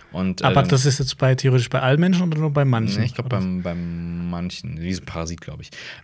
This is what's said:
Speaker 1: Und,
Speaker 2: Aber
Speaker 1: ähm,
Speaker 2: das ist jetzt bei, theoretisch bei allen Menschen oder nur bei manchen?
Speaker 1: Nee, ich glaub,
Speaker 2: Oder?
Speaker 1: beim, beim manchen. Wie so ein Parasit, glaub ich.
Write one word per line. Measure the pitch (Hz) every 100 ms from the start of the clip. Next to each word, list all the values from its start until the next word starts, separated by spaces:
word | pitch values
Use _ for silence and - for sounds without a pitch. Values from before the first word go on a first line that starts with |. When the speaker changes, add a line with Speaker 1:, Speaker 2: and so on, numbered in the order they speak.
| -
Speaker 1:
Und, | 82 95 90
Speaker 2:
Aber | 135 95
Speaker 1:
ähm, | 131
Speaker 2:
das | 135 139
ist | 127
jetzt | 131 -
bei, | 131
theoretisch | 131 139 127 117
bei | 135
allen | 131 143
Menschen | 180 180
oder | 180 156
nur | 156
bei | 143 139
manchen? | 117 110 101
Speaker 1:
Nee, | 101
ich | -
glaub, | 123
Speaker 2:
Oder? | 104
Speaker 1:
beim, | 92 92
beim | 87 87 87 85 85 85 87
manchen. | 87 90 - - 78
Wie | 85
so | 92
ein | -
Parasit, | 82 82 85
glaub | - 80
ich. | - - - -